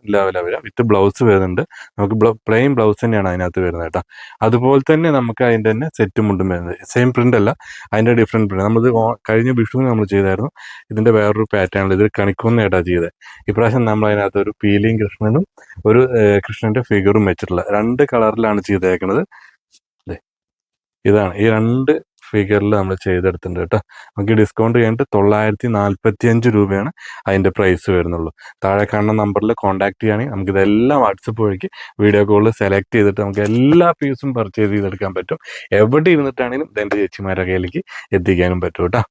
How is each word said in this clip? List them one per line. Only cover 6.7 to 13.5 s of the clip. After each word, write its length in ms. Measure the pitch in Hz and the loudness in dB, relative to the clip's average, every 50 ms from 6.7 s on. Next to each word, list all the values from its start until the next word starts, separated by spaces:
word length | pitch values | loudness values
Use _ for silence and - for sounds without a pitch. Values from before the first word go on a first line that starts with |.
| 90 - - - | -12 -12 -14 -6
സെയിം 180 | - 123 123 127 123 | -2 0 0 2 2
പ്രിന്റ് 220 | 123 120 123 120 113 | 2 2 2 2 2
അല്ല, 120 | 101 113 143 _ - - - - - - | 2 0 -2 _ -12 -20 -20 -20 -10 -4
അതിന്റെ 220 | - 107 113 117 120 117 | -2 0 2 2 4 2
ഡിഫറന്റ് 300 | 113 - - 110 110 101 | 2 2 0 -2 -2 0
പ്രിന്റ്. 140 | 95 95 98 | -2 -2 -2
നമ്മളിത് 220 | 107 113 113 113 127 117 113 | 0 0 2 2 2 0 0
ഓ-, 140 | 113 113 120 _ _ - | 0 -2 -4 _ _ -2
കഴിഞ്ഞ 240 | 110 113 117 127 131 | 0 0 0 0 0
വിഷുവിന് 320 | 120 113 - - 131 131 127 | 0 -2 -2 -2 -2 -2 0
നമ്മൾ 160 | 117 110 104 95 98 | 0 -2 -2 0 0
ചെയ്തായിരുന്നു. 380 | 98 98 95 95 98 113 151 _ - - - - - _ _ | 0 2 0 -2 -2 -4 -8 _ -14 -20 -20 -20 -20 _ _
ഇതിന്റെ 240 | 107 107 110 117 113 | -4 0 2 4 4
വേറൊരു 300 | 110 104 104 104 107 110 - - | 4 2 2 0 0 -2 -2 0
പാറ്റേൺ 300 | 101 92 90 - 101 98 | -2 -2 -2 -2 -2 0
ആണ്. 100 | 95 95 | 0 0
ഇത് 80 | 92 107 104 - - | 0 0 0 0 -2
കണിക്കൊന്നയായിട്ടാണ് 680 | 101 101 92 - - 113 120 117 107 98 92 92 85 90 | -2 -2 -2 -2 0 0 2 2 2 2 0 0 0 0
ചെയ്തത്. 220 | 90 87 82 87 _ _ - - - - - | -2 -2 -2 -4 _ _ -20 -20 -20 -12 -8
ഇപ്രാവശ്യം 380 | - | -4